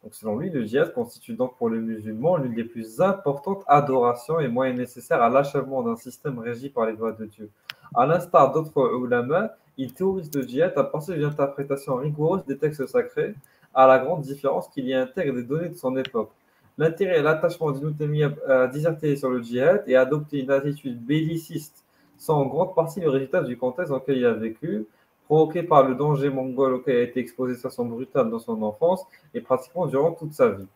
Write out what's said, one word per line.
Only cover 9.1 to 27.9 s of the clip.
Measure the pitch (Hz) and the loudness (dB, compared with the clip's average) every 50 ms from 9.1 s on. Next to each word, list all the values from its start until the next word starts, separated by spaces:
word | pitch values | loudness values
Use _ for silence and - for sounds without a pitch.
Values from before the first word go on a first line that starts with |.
| 123 120 120 127 151 180 220 220 - _ _ _ _ | 0 0 0 0 0 0 0 -2 -8 _ _ _ _
il | - 135 123 - | -10 -10 -10 -6
théorise | - 185 190 190 190 170 147 - | -2 -2 -2 -2 -2 -6 -4 -4
le | 143 127 | -4 -4
djihad | 113 120 135 165 185 175 | -2 0 0 0 0 2
à | 147 131 | -2 -2
partir | - - 151 151 - 180 | -2 -2 -8 -6 -6 -4
d'une | 151 147 | -2 -2
interprétation | 147 147 - 143 139 - - 139 143 139 139 - - 135 | -2 0 -2 -2 -2 -2 -6 -4 -4 -4 -6 -4 -4 -4
rigoureuse | 123 139 151 147 147 151 160 185 190 175 | -2 -2 -4 -2 0 0 0 0 0 -2
des | - 139 | -6 -6
textes | 139 156 151 151 151 131 | -2 -2 -4 -2 -4 -8
sacrés, | 123 - 123 120 - - 151 - 98 104 - _ _ _ _ _ _ _ | 0 0 0 0 0 -4 -4 -4 -4 -6 -12 _ _ _ _ _ _ _
à | 131 131 | 6 8
la | 131 131 131 | 10 10 8
grande | 127 135 180 165 | 6 0 -2 -4
différence | - 131 139 143 - 139 156 180 175 - | -4 -8 -10 -4 -2 -2 -2 -2 -4 -6
qu'il | _ 143 127 | _ -8 -4
y | 127 131 | -2 -2
intègre | 131 127 127 - 190 175 143 123 | -2 -2 -2 -4 -4 -4 -2 -2
des | 123 120 | -4 -4
données | 117 139 160 175 170 | -4 -4 -4 -4 -6
de | 170 | -10
son | - - 127 127 | -6 -4 -4 -2
époque. | 135 131 - - 113 107 - _ _ _ _ _ _ _ _ _ - | -2 -4 -4 -4 -4 -4 -4 _ _ _ _ _ _ _ _ _ 0
L'intérêt | 151 165 160 - 202 185 180 156 | 0 0 2 0 0 2 2 4
et | 143 | 4
l'attachement | 156 156 156 - 170 165 - 160 151 | 4 2 2 0 -2 -2 0 -2 -2
d'Ibn | 135 135 147 156 151 | -2 -2 -4 -6 -4
Taymiyyah | 151 151 147 151 151 151 139 147 - - | -4 -4 -2 0 0 0 0 0 -4 0
à | 135 131 127 127 | 2 4 4 4
disserter | 123 131 147 151 170 160 156 - 151 143 | 2 0 -2 -2 -2 -2 0 -2 -2 -2
sur | 139 - 131 | 0 -2 -2
le | 127 123 | -2 -2
djihad | 117 117 120 123 131 160 190 202 - | -4 -4 -2 2 4 4 4 4 2
et | - 127 | 4 4
à | 127 | 4
adopter | 131 127 147 151 151 - 147 143 | 4 4 2 -4 -4 -6 -6 -6
une | 127 131 | -2 0
attitude | 139 139 139 147 143 147 - 139 120 120 117 | 0 0 2 -2 -6 -6 -8 -10 -10 -10 -4
belliciste | 120 147 156 160 156 170 156 - - 160 143 - - _ _ _ _ _ _ _ _ _ _ | 0 0 0 0 -2 -4 -6 -8 -8 -10 -10 -10 -10 _ _ _ _ _ _ _ _ _ _
sont | - - 156 | -2 0 2
en | 147 135 | 2 2
grande | 127 123 151 185 180 - | 0 2 0 0 0 0
partie | 165 160 151 - 202 | -2 -2 0 -4 -2
le | 170 156 | 0 2
résultat | 135 135 135 - - - | 2 0 0 0 -2 -2
du | 135 127 123 | 0 -2 -6
contexte | 117 127 127 123 - 180 151 | -4 -4 -4 -2 -4 -4 -4
dans | 139 | -4
lequel | 127 - - 139 | -4 -2 -2 0
il | 127 123 | 2 2
a | 120 113 | 2 2
vécu, | 110 113 113 113 _ - 165 196 214 214 - _ _ _ _ _ _ _ | 2 -4 -6 -8 _ -6 -6 -4 -6 -6 -8 _ _ _ _ _ _ _
provoqué | _ 151 156 156 151 156 175 165 | _ 4 4 4 4 2 -4 0
par | - 156 143 131 | 6 6 6 6
le | 131 127 | 6 2
danger | 123 143 151 147 135 135 143 | 0 0 0 2 2 0 0
mongol | 135 135 131 131 127 131 139 131 127 | -2 -2 -4 -4 0 2 2 2 2
auquel | 123 - 147 127 | 0 0 0 2
a | 120 | 2
été | 123 120 - 131 | 2 0 -2 -6
exposé | 120 120 - - 127 127 123 | -6 -6 -6 -6 -4 -4 -4
de | 117 | -6
façon | - 131 - - 120 | -8 -10 -6 -6 -6
brutale | 120 | -6